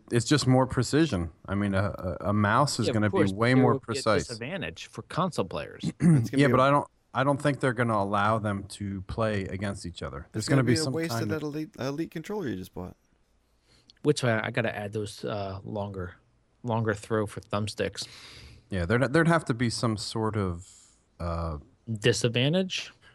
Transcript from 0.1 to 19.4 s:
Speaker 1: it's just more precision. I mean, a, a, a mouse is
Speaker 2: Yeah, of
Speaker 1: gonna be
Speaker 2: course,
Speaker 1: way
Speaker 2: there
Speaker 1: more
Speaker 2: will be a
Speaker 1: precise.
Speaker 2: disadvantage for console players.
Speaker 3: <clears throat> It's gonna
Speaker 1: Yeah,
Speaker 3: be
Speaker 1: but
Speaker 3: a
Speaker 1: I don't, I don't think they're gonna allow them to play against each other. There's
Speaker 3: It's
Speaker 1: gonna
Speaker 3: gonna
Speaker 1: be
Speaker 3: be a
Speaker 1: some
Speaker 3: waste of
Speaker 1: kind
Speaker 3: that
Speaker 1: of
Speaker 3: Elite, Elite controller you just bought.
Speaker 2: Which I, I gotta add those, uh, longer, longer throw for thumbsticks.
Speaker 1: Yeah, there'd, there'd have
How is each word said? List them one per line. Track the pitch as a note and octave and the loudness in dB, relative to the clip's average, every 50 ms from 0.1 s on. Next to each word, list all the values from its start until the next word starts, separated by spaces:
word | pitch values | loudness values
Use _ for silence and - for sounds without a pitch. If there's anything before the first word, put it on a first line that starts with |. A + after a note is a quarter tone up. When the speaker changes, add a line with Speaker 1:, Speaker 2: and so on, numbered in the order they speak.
Speaker 1:
it's | - A#2+ A2+ | 0 0 2
just | - D#3 C#3 - B2+ | 2 2 2 4 4
more | B2+ B2+ C3 B2 | 4 4 4 2
precision. | - - A#2 - - C#3+ E3 D3+ A#2+ F2+ E2+ D#2+ - _ - - | 2 -2 0 2 2 2 2 2 0 -2 -4 -4 -8 _ -8 -4
I | F#2+ | -2
mean, | G2+ G#2 G2+ G2 | -2 0 0 2
a, | F#2+ G2+ G2 - - - - - - | 0 0 0 -2 -6 -6 -6 -6 -4
a, | - - | -2 0
a | G#2 | 2
mouse | G#2+ G#2 G2+ G#2+ B2 D3 C#3+ - - | 2 4 4 4 4 4 2 2 0
is | A2+ D3 | 0 0
Speaker 2:
Yeah, | |
of | B2+ | 2
Speaker 1:
gonna | A2 G#2 G#2 | 2 2 2
be | F#2+ - | 4 4
Speaker 2:
course, | G2+ G2 | 2 2
Speaker 1:
way | F#2+ G2+ A2+ A#2+ C3 | 2 2 2 4 6
Speaker 2:
there | C3 C3 | 6 6
Speaker 1:
more | A#2+ A#2 | 6 4
Speaker 2:
will | - | 2
be | - | 0
a | |
Speaker 1:
precise. | - A2 - - A2+ G#2 F#2 - - | -4 -6 -2 2 2 2 2 2 -2
Speaker 2:
disadvantage | A#2+ G#2+ A#2 C3+ F#3 F#3+ E2 D#2+ D#2+ - - - | -8 -10 -10 -8 -8 -8 -8 -8 -8 -12 -14 -14
for | - - - | -14 -14 -12
console | - - - F3+ F#3 - - G2+ | -6 -4 -2 -2 -2 -2 -2 -4
players. | F2+ - D#2 C#2 G1+ - - - | -4 -4 -6 -8 -8 -10 -8 -6
Speaker 3:
<clears throat> | - - - | -6 -2 2
It's | - F3 E3 C#3 A2+ G#2+ | 4 6 6 6 4 2
gonna | - C3+ | 2 4
Speaker 1:
Yeah, | C#3+ C3+ | 4 6
Speaker 3:
be | |
Speaker 1:
but | A#2+ B2+ | 6 6
Speaker 3:
a | C3 | 6
Speaker 1:
I | C#3 | 6
don't, | C#3+ D3 - - - _ _ _ - | 4 2 2 -2 -8 _ _ _ -2
I | A#2 C3 | 0 2
don't | C#3+ C#3+ C#3 | 2 2 2
think | - D3+ C#3 A#2+ | 2 0 0 2
they're | - C3+ A#2+ | 0 0 0
gonna | A#2 B2 A#2 A2+ G#2 | 0 0 2 2 0
allow | G2 G2 G#2 G2+ G2+ G#2+ A2 A2 | 0 0 0 2 2 2 2 0
them | G2+ G#2+ G2+ G2 G2 - | 0 -2 -4 -4 -6 -10
to | - - G2+ G2 G2 G2 F#2 - | -10 -8 -8 -6 -6 -6 -8 -8
play | - - A2+ A2 G#2+ G2+ F#2+ | -4 -2 -2 0 0 -2 -4
against | - - F#2+ F#2+ F#2+ G#2 - - | -4 -6 -6 -6 -6 -6 -8 -10
each | F2 F2 - - | -12 -10 -10 -10
other. | C#2+ C2 C#2+ - - - | -10 -10 -12 -14 -8 -8
There's | G#2+ G#2+ | -6 -2
Speaker 3:
It's | - | 2
Speaker 1:
gonna | B2+ C3+ | 2 4
Speaker 3:
gonna | B2+ A2+ | 4 4
Speaker 1:
be | - | 2
Speaker 3:
be | - | 2
a | - | 2
Speaker 1:
some | C3+ B2+ | -2 -2
Speaker 3:
waste | - D#3+ E3 A#2 | -4 -4 -4 -2
of | A#2 | -2
Speaker 1:
kind | A2 D#3 | -2 -2
Speaker 3:
that | D#3 D#3 | -2 -4
Speaker 1:
of | D3 | -4
Speaker 3:
Elite, | D3+ C#3+ D#3 D#3 D#3 - - | -6 -6 -8 -8 -10 -8 -6
Elite | A2+ C3+ C#3 D3 E3 - | -6 -4 -4 -4 -6 -6
controller | - E3+ D#3 - G#3 G#3+ F#3 B2 | -8 -10 -10 -8 -6 -6 -4 -4
you | G#2 F2+ | -6 -6
just | F#2 - - | -8 -10 -10
bought. | F#2 F2+ F2 - - _ _ _ _ _ _ _ _ _ _ _ _ _ _ _ _ _ - _ _ - | -12 -12 -12 -14 -18 _ _ _ _ _ _ _ _ _ _ _ _ _ _ _ _ _ -20 _ _ 0
Speaker 2:
Which | D3 D3 - - | 0 0 2 0
I, | B2 A2+ A2 G#2+ | 0 0 0 0
I | G#2+ | -2
gotta | A#2 B2+ A2+ G#2+ - | -2 -2 -2 -2 -2
add | - G#2 G2+ | -4 -6 -6
those, | G#2 A2 G#2 G2+ - - - | -6 -6 -6 -6 -8 -10 -8
uh, | B2 A#2 G#2 G2 G2 F#2+ G2 G2 | -6 -6 -6 -6 -6 -8 -10 -10
longer, | A2+ A2 G#2 G2+ G2+ G2 F#2+ F2+ E2+ - - _ _ _ _ _ _ _ _ - | -8 -8 -6 -6 -6 -6 -8 -10 -10 -12 -16 _ _ _ _ _ _ _ _ -4
longer | B2 A2 A2+ A2+ A2 G#2 | -2 0 0 2 0 0
throw | G#2 - - A2+ A2 G#2+ | -2 -4 -2 -2 -2 -2
for | G2 - - | -2 -6 -10
thumbsticks. | - - - G#2 A2 G#2 - - G2+ F#2+ - - - - - - - - - - - - - - _ _ | -8 -4 -2 -2 -2 -4 -2 -4 -4 -4 -4 -6 -10 -12 -14 -18 -20 -20 -20 -20 -20 -20 -20 -20 _ _
Speaker 1:
Yeah, | G#2 F#2 E2+ | -4 -2 0
there'd, | E2+ A2 A#2+ C3+ B2 C3 | 2 2 2 2 2 4
there'd | E3 E3 E3 | 4 6 6
have | E3+ E3 | 4 4